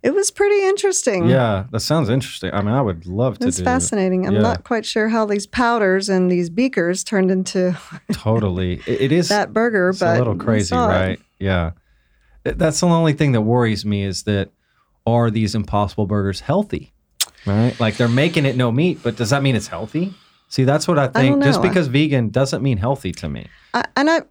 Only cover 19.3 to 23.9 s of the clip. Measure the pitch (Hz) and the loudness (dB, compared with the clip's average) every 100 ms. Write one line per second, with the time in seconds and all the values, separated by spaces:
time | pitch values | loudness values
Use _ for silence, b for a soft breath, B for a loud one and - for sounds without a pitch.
19.3 | 143 139 113 - 85 104 156 190 185 b | 0 2 0 -2 -10 -6 -6 -6 -8 b
20.3 | b _ - 131 151 165 156 131 - 135 | b _ 0 2 2 0 0 0 2 2
21.3 | 285 277 190 190 180 143 135 151 135 110 | 4 2 2 2 2 2 0 2 0 0
22.3 | 117 135 104 135 107 117 139 95 80 80 | 0 -2 -2 -2 0 -2 -4 -6 -8 -8
23.3 | 64 - b b - - | -10 -12 b b -6 -4